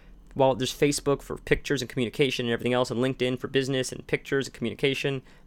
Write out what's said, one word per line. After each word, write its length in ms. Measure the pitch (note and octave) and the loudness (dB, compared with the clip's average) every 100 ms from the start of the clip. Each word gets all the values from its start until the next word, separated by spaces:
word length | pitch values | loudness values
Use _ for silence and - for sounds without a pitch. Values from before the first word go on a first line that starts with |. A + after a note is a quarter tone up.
| - - - | -20 -20 -12
while 220 | - C3+ B2 | 2 4 4
there's 200 | B2+ - | -2 2
Facebook 460 | D3 C#3+ - C#3 | 2 2 0 0
for 160 | - - | -2 -8
pictures 420 | - C#3+ - C#3 | 0 0 0 -2
and 80 | B2 | -2
communication 580 | - A2+ - C#3 B2+ A#2+ | -2 -4 2 0 2 0
and 60 | |
everything 200 | A#2 A#2 | 0 2
else, 180 | B2 B2+ | 2 2
and 100 | A#2 | 0
LinkedIn 380 | C3 C3 B2+ B2+ | 0 0 -2 -2
for 80 | - | -2
business 460 | C3+ C3 C3 B2+ | -2 0 -2 -2
and 140 | - - | -6 -6
pictures 400 | D3 - C#3 B2+ | -6 0 -2 -2
and 40 | |
communication, 720 | - A#2 G#2 C#3+ C3+ C#3+ C3+ - - | -4 -6 0 0 0 -2 -4 -8 -20